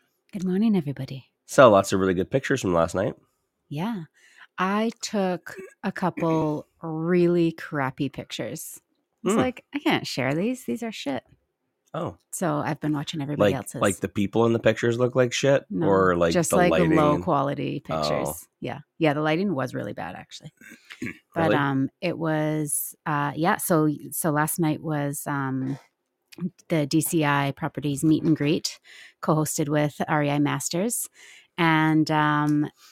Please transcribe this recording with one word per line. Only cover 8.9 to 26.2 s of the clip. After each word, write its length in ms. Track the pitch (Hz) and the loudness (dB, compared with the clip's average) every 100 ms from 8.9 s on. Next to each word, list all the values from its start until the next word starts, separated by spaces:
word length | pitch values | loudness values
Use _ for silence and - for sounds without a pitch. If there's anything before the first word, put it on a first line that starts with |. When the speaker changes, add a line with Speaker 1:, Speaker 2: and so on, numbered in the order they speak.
| _ _ _ | _ _ _
Speaker 1:
It's 80 | 180 | -2
Speaker 2:
Hmm. 60 | 214 | 0
Speaker 1:
like, 240 | 254 - - | 0 -4 -10
I 40 | 294 | -6
can't 260 | 320 175 - | -2 -2 -2
share 280 | - 127 | -4 -2
these. 300 | 151 214 254 | 0 -2 -4
These 180 | - 240 | -6 -8
are 100 | 233 | -8
shit. 320 | - 285 262 - _ _ _ _ _ _ | -10 -8 -8 -10 _ _ _ _ _ _
Speaker 2:
Oh. 240 | 156 151 95 _ | -8 -8 -10 _
Speaker 1:
So 240 | - 170 147 | -6 -2 -2
I've 240 | 127 151 | -4 -4
been 120 | 151 | -4
watching 300 | 147 - 160 | -4 -4 -6
everybody 300 | 139 147 104 | -4 2 2
Speaker 2:
Like, 40 | - | 2
Speaker 1:
else's. 160 | - 123 | -4 -2
Speaker 2:
like 180 | 107 92 | -2 -2
the 80 | 98 | -4
people 380 | - 98 110 117 | -2 -2 2 2
in 60 | |
the 60 | 113 | 4
pictures 400 | 113 110 120 117 | 2 2 0 0
look 160 | 123 | 0
like 180 | 127 123 | 2 0
shit? 320 | - 139 139 - | 2 2 2 0
Speaker 1:
No, 160 | 190 165 | -2 2
Speaker 2:
Or, 300 | 95 92 87 | 4 4 4
like, 160 | 170 | 4
Speaker 1:
just, 180 | 180 156 | 2 2
Speaker 2:
the 60 | 175 | 2
Speaker 1:
like, 140 | 180 | 4
Speaker 2:
lighting 220 | - 165 156 | 4 4 4
Speaker 1:
low 180 | 151 | 4
Speaker 2:
and 80 | 151 | 2
Speaker 1:
quality 580 | - 143 139 143 139 143 - | 0 -2 -2 -4 -6 -6 -6
Speaker 2:
Oh. 80 | - | -2
Speaker 1:
pictures. 520 | 151 - 69 - - _ | -2 -2 -4 -6 -12 _
Yeah. 200 | 127 - - - | -10 -10 -14 -2
Yeah, 160 | 156 | 0
the 60 | 143 | 2
lighting 320 | 156 160 202 | 0 0 0
was 200 | 135 127 | -2 -4
really 180 | 131 117 | -6 -8
bad, 220 | 113 87 | -8 -10
actually. 380 | 82 82 - - - - - - - | -12 -16 -20 -20 -20 -20 -20 -20 -12
Speaker 2:
<clears throat> 120 | - - _ | -12 -12 _
Speaker 1:
But, 60 | 170 165 | -2 2
Speaker 2:
Really? 60 | 147 | 2
Speaker 1:
um, 340 | 139 135 135 - | 2 0 -2 -4
it 160 | 180 - | -6 -4
was, 800 | 160 156 151 156 147 - - - 170 | -2 -2 -2 -2 -4 -6 -8 -10 -4
uh, 260 | 147 143 | -2 -2
yeah, 220 | 143 170 - | -2 -2 0
so, 340 | - 165 156 147 - | 2 2 2 0 -6
so 180 | - 165 | -6 -2
last 300 | 147 156 - | 0 0 0
night 200 | 156 151 | 0 0
was, 460 | 160 151 143 143 - | -4 -4 -4 -6 -6
um, 500 | 139 135 131 131 139 - _ _ _ | -4 -4 -4 -4 -6 -12 _ _ _